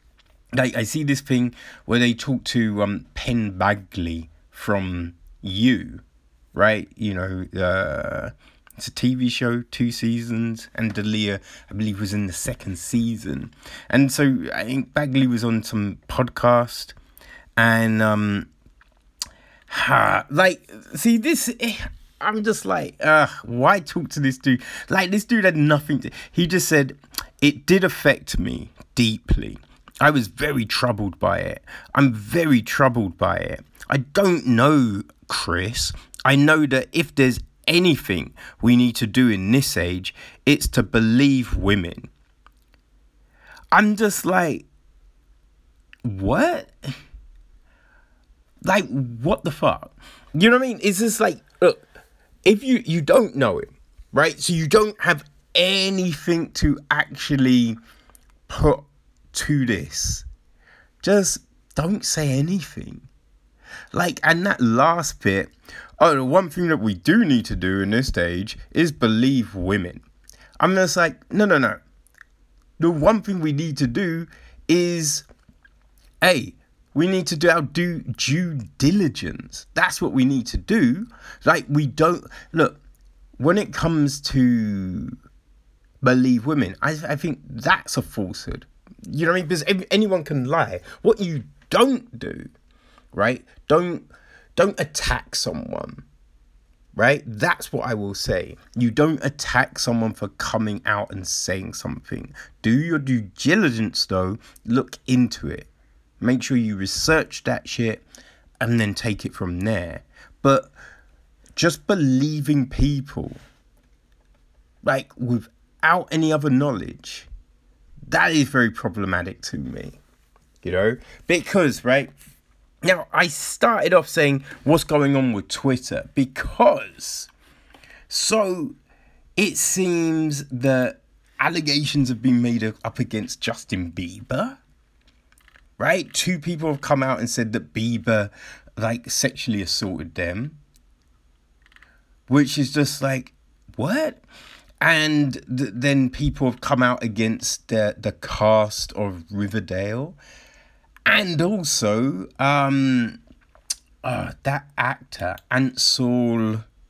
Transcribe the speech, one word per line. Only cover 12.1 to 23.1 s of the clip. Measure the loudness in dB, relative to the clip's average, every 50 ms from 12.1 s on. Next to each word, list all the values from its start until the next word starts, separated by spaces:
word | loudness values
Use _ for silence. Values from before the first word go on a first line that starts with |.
| -4
in | -4 -4 -6
the |
second | -6 -8 -8 -8 -8 -8 -8 -10 -10 -10
season. | -6 -4 -2 -2 0 -2 -4 -6 -8 -8 -8 -8 -10 -12 -16 _ -20 -20 -20 -18 -6 0
And | 2 2 2 2
so | 2 2 2 2 2 0 -2 -6 -6
I | -6 -6
think | -4 -4 -4 -4 -4 -2
Bagley | -2 -2 0 2 2 2
was | 2 2 0
on | 0 0 0 -2 -2
some | -4 -4 -4 -4 -4 -6 -10 _ -6
podcast, | -2 -2 -2 -2 -2 0 4 4 4 4 2 0 -6 -14 -16 -16 -20 -20 -20 _ _ -20 -20 -20 -20 -20 -20 _ _
and, | 2 4 4 4 4 2 2 2 2
um, | 2 2 2 2 0 0 -2 -4 -6 -10 _ _ _ _ _ _ _ _ _ _ _ _ _ -16 -16 -16 -18 _ _ _ _ _ _
ha, | -10 -6 -2 0 4 4 4 4 4 2 0 -2 0
like, | 2 2 4 4 2 -2 _ -20 -20 -20 -18 -14 -6
see, | 0 2 4 4
this, | 4 2 2 0 0 -2 -4 -6 -4
eh, | -4 -6 -6 -6 -10 -12 -14 -16 -20 -20 _ -8
I'm | -4 -4 -4 -2 0
just | -2 -2 -2 -2
like, | -4 -4 -4 -4 -8 -8 -2
"Ugh, | 2 4